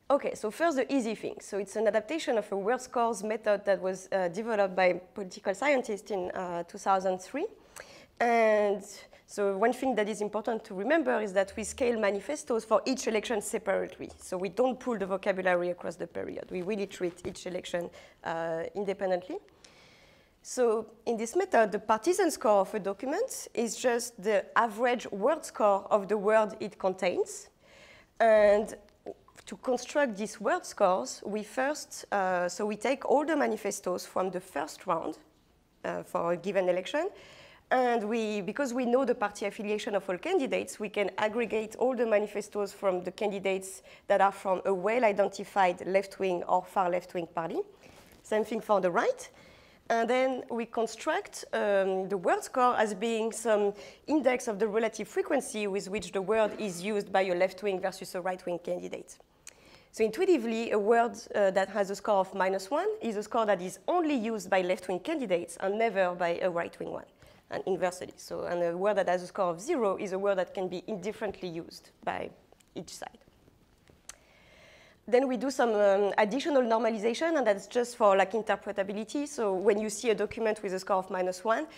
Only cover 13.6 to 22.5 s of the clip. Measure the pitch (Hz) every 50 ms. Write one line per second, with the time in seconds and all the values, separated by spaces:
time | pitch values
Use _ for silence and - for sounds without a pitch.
13.6 | - 196 190 185 180 170 - - 135 - - - - - 185 180 190 196 170 -
14.6 | 254 262 247 254 - 254 233 190 196 185 196 185 - 214 190 185 185 185 180 175
15.6 | 175 175 175 - - 185 165 165 - - - 95 - - - - - - 175 185
16.6 | 175 185 220 196 202 190 - - 185 175 170 - - 196 185 - - 185 175 185
17.6 | - - - 175 170 180 - - - - - _ - - 165 165 165 165 165 165
18.6 | - - - 202 208 190 190 190 202 185 185 175 180 - 330 415 - _ _ _
19.6 | - - - - - - - - - - _ _ _ _ _ _ - - - 254
20.6 | 247 233 214 226 220 - - - _ 233 233 208 233 226 - 349 392 381 - 233
21.6 | 220 202 175 202 - - 220 220 - 349 359 381 381 320 - - - 226